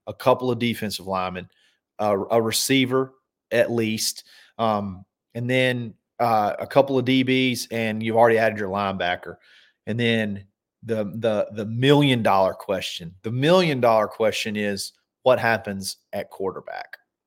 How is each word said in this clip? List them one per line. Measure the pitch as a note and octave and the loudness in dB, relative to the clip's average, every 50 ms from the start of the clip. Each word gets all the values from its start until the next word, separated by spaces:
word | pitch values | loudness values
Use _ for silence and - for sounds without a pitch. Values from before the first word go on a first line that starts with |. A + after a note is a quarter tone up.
| - | -16
a | G#2+ G2+ | -16 -12
couple | - - C3 B2+ C3 B2+ B2+ | 0 2 2 2 2 2 -2
of | A#2+ A2 | -2 0
defensive | A#2+ A#2 G#2+ - A2 G2+ - - F2+ | 0 -2 -2 -2 -6 -8 -8 -10 -8
linemen, | F#2+ F#2+ F#2 F#2 F#2 F2+ F2+ F2+ - _ _ _ _ _ _ _ _ _ - | -6 -4 -4 -4 -4 -6 -10 -12 -14 _ _ _ _ _ _ _ _ _ -4
uh, | G#2+ G#2 G2+ G2 - - | 0 0 0 0 0 0
a | A2+ A#2 | 0 0
receiver | A2+ A2 G#2 - - - C3 C3+ B2+ A#2+ B2+ C3 C3 C3 _ _ _ _ _ _ _ - | 2 0 -2 -2 0 2 2 2 2 2 2 0 0 -2 _ _ _ _ _ _ _ -2
at | A2 A#2+ A#2 - | 0 2 2 2
least, | A#2+ A#2 A2+ A2 A2 G#2+ - - - - - _ - - - _ _ - | 0 -2 0 -2 -2 -4 -4 -6 -6 -8 -16 _ -20 -20 -20 _ _ -2
um, | A2+ A2 G#2+ G#2 G2+ G2 F#2 F#2 - _ _ _ _ _ - | 0 0 0 0 -2 -6 -10 -12 -16 _ _ _ _ _ -10
and | A#2+ A#2+ A#2+ | -8 -4 0
then, | B2+ B2+ B2+ B2+ B2 B2 A#2 A2 - _ _ _ _ - | 2 2 2 2 0 -4 -8 -10 -14 _ _ _ _ -2
uh, | A#2+ A#2 A2+ G#2+ G#2 G2+ - - | 0 2 2 2 2 0 -2 -4
a | - | -8
couple | - - C#3 C3+ C#3+ C3+ B2+ | 2 2 2 4 4 0 0
of | A#2 | 2
D | C3 C3 C3 B2 | 2 2 2 2
Bs, | B2+ C3 C3 C3 B2+ A#2+ A#2 - - | 2 2 2 2 0 -2 -4 -6 -6
and | A2+ A#2 A2+ A2 G#2+ A2 | -4 -4 -4 -4 -4 -4
you've | A2 A2+ A2 | -4 0 4
already | A2+ A#2+ A#2 A2+ A2 | 6 6 6 6 4
added | A2+ A2 G#2+ G#2 | 2 2 0 -2
your | G#2 F#2 | -6 -4
linebacker. | F#2+ G2+ G2+ G2 F#2+ F#2 F2 F2 F2+ - - E2+ - _ _ _ - - _ _ _ _ - | -2 -2 -2 -2 -2 -2 -2 -2 -2 -4 -6 -14 -16 _ _ _ -20 -20 _ _ _ _ -8
And | A2 G#2+ A#2+ | -6 -4 0
then | A#2+ A#2 A2+ A2+ A2 G#2 G2 G2+ G2 _ _ _ _ _ _ _ | 0 0 0 0 -2 -4 -6 -10 -14 _ _ _ _ _ _ _
the, | - A2 A2+ A2 G#2 | -8 -6 -4 -4 -4
the, | G2 - A2+ A2+ A2 G#2+ G#2 - - | -6 -6 -2 -2 0 0 0 -2 -4
the | G#2 A2 G2+ | -6 -8 -8
million-dollar | A2 A2+ A#2+ C3 C#3 C#3+ C#3+ D3 C3+ B2+ A#2 G#2 G#2 G2 G2 F#2+ F#2 E2+ | -6 -2 2 6 6 6 6 6 4 2 2 2 2 4 4 2 2 0
question, | - - - F#2+ F2+ - - - - E2+ E2 F#2 _ | -6 -6 -4 -4 -4 -4 -8 -10 -12 -14 -16 -18 _
the | - A2+ | -10 -8
million-dollar | A#2+ B2+ C#3 D#3+ F3+ F#3+ F3+ D#3+ C#3 B2 A#2+ A#2 A2+ A2 G#2 G2+ | -4 0 2 4 4 4 4 2 0 2 4 4 4 4 2 0
question | - - A2+ G#2+ G#2 - - A2 G#2 | -2 0 0 0 0 -2 -6 -4 -4
is | G#2+ G#2 G2+ G2+ G2 - - _ _ _ _ _ _ | -2 -2 -2 -4 -6 -8 -12 _ _ _ _ _ _
what | - B2+ B2 A2+ | 2 2 2 4
happens | A#2+ A#2 A2+ G#2 - G#2 G2 G2 F#2+ - - _ _ - | 4 0 0 0 -2 -6 -8 -8 -8 -10 -12 _ _ -12
at | - G2+ - - | -10 -10 -10 -10
quarterback? | - - G2 F#2+ - E2+ - - - - - - - _ _ _ _ _ _ | -10 -6 -6 -6 -6 -8 -14 -14 -14 -14 -14 -16 -20 _ _ _ _ _ _